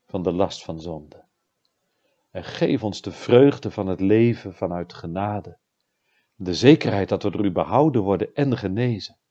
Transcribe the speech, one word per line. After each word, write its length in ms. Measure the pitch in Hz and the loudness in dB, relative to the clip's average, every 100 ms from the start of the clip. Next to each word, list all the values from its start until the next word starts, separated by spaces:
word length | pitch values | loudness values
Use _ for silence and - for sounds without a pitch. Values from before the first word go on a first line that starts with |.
| _ | _
van 160 | 95 | -4
de 100 | 90 | -2
last 320 | 87 92 - | 0 -2 -4
van 160 | - 80 | -14 -12
zonde. 440 | 85 78 76 - _ _ _ _ _ _ _ _ _ _ _ | -10 -12 -14 -20 _ _ _ _ _ _ _ _ _ _ _
En 140 | 92 | -14
geef 400 | - - 160 143 | -10 -4 0 0
ons 180 | 107 - | -2 -6
de 100 | - | -10
vreugde 580 | - - 120 139 139 104 | -8 4 6 6 4 -4
van 160 | 107 95 | -6 -4
het 140 | 90 | 0
leven 540 | 95 110 117 110 98 | 2 4 4 0 -6
vanuit 380 | 90 90 87 85 | -8 -6 -6 -10
genade. 680 | - 85 90 104 104 - - _ _ _ _ _ _ _ | -12 -10 -6 -4 -6 -10 -18 _ _ _ _ _ _ _
De 200 | - 90 | -10 -6
zekerheid 540 | 82 120 156 120 101 92 | 2 6 6 4 -2 -2
dat 140 | 98 | -2
we 80 | 101 | -2
door 140 | 92 | -2
u 80 | 101 | -2
behouden 500 | 92 90 113 156 123 | 0 0 2 2 2
worden 320 | 95 92 - | 0 0 -2
en 220 | - 139 127 | -2 -2 -2
genezen. 600 | 101 98 123 104 - _ _ | -4 -2 -2 -2 -8 _ _